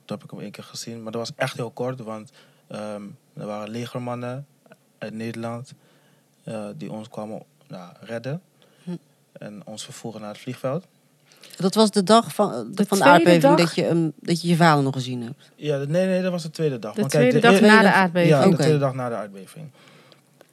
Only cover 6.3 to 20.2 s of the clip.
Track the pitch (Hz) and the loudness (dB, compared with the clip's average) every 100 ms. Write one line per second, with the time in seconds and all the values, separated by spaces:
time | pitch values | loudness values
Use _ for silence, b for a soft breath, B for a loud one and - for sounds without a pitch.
6.3 | _ - 110 104 104 101 107 110 - 107 | _ -12 -10 -10 -12 -12 -12 -14 -14 -12
7.3 | 107 - _ _ 98 90 - 95 117 123 | -12 -16 _ _ -18 -18 -20 -12 -10 -8
8.3 | 160 - _ b b - 175 - _ _ | -10 -12 _ b b -12 -12 -14 _ _
9.3 | - 107 104 - 110 - 131 117 107 107 | -20 -16 -16 -16 -16 -16 -14 -14 -12 -14
10.3 | 107 - 127 131 147 - _ _ _ B | -14 -14 -8 -6 -6 -8 _ _ _ B
11.3 | B B - 185 196 220 208 180 226 180 | B B -4 -2 2 2 2 4 4 4
12.3 | - 202 113 107 196 202 196 185 175 170 | 0 -2 -2 -8 -2 -2 4 6 8 8
13.3 | 175 269 294 170 - 120 170 160 - - | 6 6 6 4 0 0 2 0 -4 -2
14.3 | 170 170 170 170 147 135 135 123 127 117 | -2 0 4 6 6 2 -2 -6 -8 -10
15.3 | 135 _ _ 147 139 139 170 190 185 185 | -14 _ _ -4 -4 -2 0 0 0 -2
16.3 | 175 160 151 156 127 107 151 170 - 247 | -4 -8 -4 -4 -4 -6 -6 -2 2 4
17.3 | 240 226 196 214 220 202 180 185 175 170 | 4 6 6 8 8 6 4 2 2 4
18.3 | 151 190 170 151 151 139 131 123 113 104 | 6 4 4 2 2 0 -4 -6 -6 -10
19.3 | 98 95 - 104 b b b b b | -14 -18 -18 -20 b b b b b